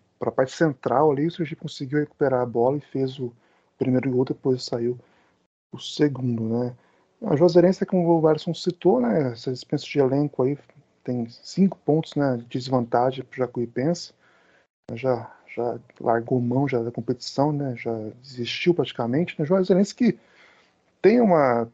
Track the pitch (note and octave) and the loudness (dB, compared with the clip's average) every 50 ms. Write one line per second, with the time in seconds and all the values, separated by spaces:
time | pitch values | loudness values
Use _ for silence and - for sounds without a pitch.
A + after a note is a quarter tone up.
0 | _ _ _ - - A#2 - - C3 B2+ - - E3+ D#3 C3+ - - B2 A#2 C3 | _ _ _ -8 -6 -4 0 0 -2 -2 0 0 0 0 0 -2 -2 0 2 2
1 | D3+ D#3 C#3 C3+ D3 E3+ - - E3 C#3+ - - - D3+ - - C#3+ C3 C#3 D3+ | 4 4 2 2 0 -4 -4 -4 -8 -8 -8 -10 -12 -14 -12 -10 -10 -4 -2 -2
2 | D3 - _ - D3+ C3+ B2+ B2 B2 B2 A2+ A#2 A#2 C3 C#3+ D3 - - - C3+ | -2 -2 _ -2 0 0 2 0 0 0 0 0 2 2 0 -2 -4 -6 -4 -4
3 | C3+ C3 C3 - B2+ A#2+ - _ _ _ _ _ _ _ _ - B2+ C3 B2+ B2+ | -4 -4 -4 -6 -10 -10 -10 _ _ _ _ _ _ _ _ -4 0 2 2 2
4 | A#2+ C3+ B2 B2 B2 - E3 - - C#3 C3 B2+ - - C#3+ A#2 A#2 A#2+ B2 A#2+ | 2 0 0 0 0 0 -2 -4 -2 -2 -2 -2 -2 -6 -6 -4 -2 -4 -4 -6
5 | - _ _ _ _ _ _ _ _ _ _ _ _ _ - - - - - - | -10 _ _ _ _ _ _ _ _ _ _ _ _ _ -20 -16 -14 -10 -4 0
6 | D3 D3 C3+ B2 B2+ B2 A#2+ A2+ A2+ A2+ A#2 A#2+ B2 B2 B2 - _ _ _ _ | 0 0 0 0 -4 -4 -2 -2 -2 -2 -2 -2 -2 -4 -8 -12 _ _ _ _
7 | _ _ _ - - G#3 D#3+ C3+ F3 F3+ E3 F3+ F3 F#3 F#3 - G3+ - - F3+ | _ _ _ -10 -4 0 2 4 4 6 6 6 6 6 4 2 -2 -2 0 0
8 | E3+ E3 E3+ E3 D#3 D#3 D#3 D#3 - E3+ E3 - - F3+ E3+ - - F3 G#3+ B3+ | 2 4 4 4 4 4 2 2 0 -6 -8 -6 -4 -6 -4 0 2 2 4 4
9 | A#3+ A#3 G#3 E3+ C#3 B2+ A#2 A2+ - C3+ B2+ B2+ - - - C#3+ - - - D3 | 2 2 2 0 0 -2 -4 -6 -6 -8 -8 -8 -6 -6 -6 -6 -4 -4 0 2
10 | C3+ B2+ C3+ C#3+ D3 D3 - - B2+ C3 C#3+ - - _ - _ _ _ _ _ | 2 2 2 2 0 -2 -2 0 0 0 -2 -4 -8 _ -20 _ _ _ _ _
11 | - C3 B2 B2 A#2 A#2 A#2 - - - - E3+ G3 F#3+ - - _ - D3 D#3+ | -8 -6 -4 -4 -4 -8 -10 -16 -20 -8 0 2 2 2 2 0 _ 0 0 0
12 | D#3+ - - D3+ C#3+ C3+ B2+ A#2 A#2+ A#2 - C3+ B2 B2+ C3 B2+ A#2+ A#2 - A#2+ | 0 -2 -2 0 0 0 0 -2 -4 -6 -8 -8 -4 0 0 0 0 2 2 2
13 | B2 C3 C3 C#3 - - - C#3+ C3 A#2+ - B2 A#2+ A#2 - B2 B2+ D#3+ F3 - | 2 2 0 -4 -10 -10 -6 -4 -4 -4 -2 -4 -6 -4 -4 -2 -2 -2 -2 -2
14 | - - - _ _ _ _ _ _ _ _ _ _ _ _ _ _ - A#2 A#2 | -6 -14 -18 _ _ _ _ _ _ _ _ _ _ _ _ _ _ -14 -10 -4
15 | B2+ C3+ B2+ A#2 A#2 - - _ _ - - - A#2 A#2+ A#2 A#2 - _ _ - | -2 -2 -2 -2 -4 -10 -18 _ _ -14 -8 -4 -4 -4 -4 -6 -10 _ _ -8
16 | - A#2 A#2 A#2 A#2 A#2+ C3+ B2+ A#2+ A#2+ B2 C3 C#3+ C3+ B2+ A#2+ A#2 A#2 A#2 - | -2 0 0 0 0 0 -2 0 0 0 0 0 0 0 0 -2 -2 -4 -6 -8
17 | A2 B2+ B2+ - - - - - C#3 D3+ D3+ C#3+ C#3+ C3+ A#2+ A#2 - A#2 A2+ A2 | -6 -6 -6 -6 -8 -10 -4 -2 0 0 0 -2 -4 -6 -6 -8 -6 -6 -6 -6
18 | G#2+ A2 - - C3 C3+ B2+ B2 A#2 A#2 - - - F3 E3+ - C3 - - - | -6 -10 -12 -16 -20 -16 -10 -8 -8 -6 -6 -2 0 0 2 2 0 -4 -4 -6
19 | A#2+ A#2 B2 D3+ F3 E3+ - - D#3 C#3+ F#3 G3 F#3 F#3 F#3+ F3+ G3+ - - - | -4 -2 0 0 -2 -2 -4 -6 -2 0 2 2 2 2 2 2 2 0 0 0
20 | B3 A3 - - _ _ _ _ - _ _ _ _ _ _ _ _ _ _ _ | 0 0 0 -2 _ _ _ _ -20 _ _ _ _ _ _ _ _ _ _ _
21 | - F#3+ A3+ B3 A#3 G3+ F3 D#3 C#3+ B2+ A#2+ A#2 A#2 A#2 | 4 4 6 6 6 6 6 6 6 4 4 2 0 -2